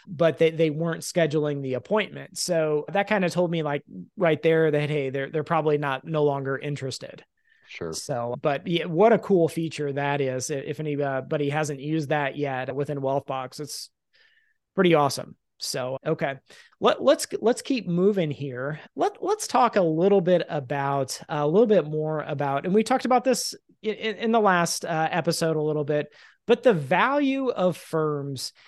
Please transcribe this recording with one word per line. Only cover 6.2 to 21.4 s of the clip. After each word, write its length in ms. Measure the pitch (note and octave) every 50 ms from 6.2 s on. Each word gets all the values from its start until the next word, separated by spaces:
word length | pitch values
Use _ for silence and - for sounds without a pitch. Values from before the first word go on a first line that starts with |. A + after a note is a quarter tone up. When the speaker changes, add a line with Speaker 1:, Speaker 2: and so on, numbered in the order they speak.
| D3
Speaker 1:
longer 320 | D3 C#3 C#3 C3+ C3+ C#3
interested. 680 | B2+ - D3 D3 C3+ C3+ C3 - - - - - - - _ _ _ _ _ _ _ _ -
Speaker 2:
Sure. 240 | - - E2+ E2 D#2+
Speaker 1:
So, 440 | - - - C#3 A#2+ A#2+ A#2+ B2 C#3
but 260 | - D#3 C#3 C3+ F3+
yeah, 200 | D3 E3+ E3 D#3
what 260 | F3+ D#3+ D#3+ G#3 A#3 A3+
a 60 | F#3+
cool 300 | - - G3 F3 E3 D#3+
feature 440 | - E3+ E3 D#3+ - - D3 C#3+ C3+
that 300 | C#3+ C#3+ C#3+ C#3+ C#3+ C#3
is. 280 | C3 B2+ C3 B2+ -
I-, 40 | D3
if 260 | C#3 - - D3 -
anybody 680 | D#3 D3+ D3 C#3 C#3+ C#3 C3+ C3 B2+ C3+ D#3+ D3 D3 C#3+
hasn't 300 | C#3+ D#3 D#3 C#3+ D3 C3+
used 280 | C3 D3 D#3 D#3+ D3+ C3
that 280 | D#3 D3+ C#3+ C3+ C3+
yet 380 | D3 C#3+ C#3 C3+ B2+ C3 C3 C3+
within 280 | C3+ C#3+ - D3 C#3 C3+
Wealthbox, 580 | C3+ C3+ C#3+ - - C3+ C3 C3 B2+ - -
it's 300 | D3+ C#3 - - - - _ _ _ _ _ _ _ _ _ _ _ _ _ _ _ _ _
pretty 200 | - F#3+ F3 E3
awesome. 420 | D3+ D3 C#3 - - - - - _ _ _ _ _
So, 400 | - - - C#3 B2+ B2+ C3 C3+ -
okay, 300 | D#3 D#3+ D#3+ E3 C#3+ C3+ C3 _ _ - - - _ _ -
let, 220 | - A#3+ - - -
let's, 240 | B3+ D4+ D#4 - - - -
let's 220 | G#3 G#3+ B3+ - -
keep 240 | - C#4 A#3+ F3+
moving 440 | F3 E3+ F3 F#3 G3+ G#3+ F#3+ E3 D3+
here. 500 | C3+ - C#3+ C#3 B2 B2 C3 C#3+ D3+ D3+ - - -
Let, 260 | C4+ E4+ G4+ G4+ - -
let's 240 | F4 G#4+ G#4+ -
talk 300 | - - C4 B3 A3 -
a 60 | G#3 F3+
little 380 | E3 D#3 D#3+ F3+ G3 G3+ G3 E3+
bit 240 | F3+ F3+ E3 - -
about, 720 | E3 D3+ C3+ A#2+ D3 C#3 C#3 C#3 C#3 C#3 C3+ C3+ - - - -
uh, 120 | D#3 D3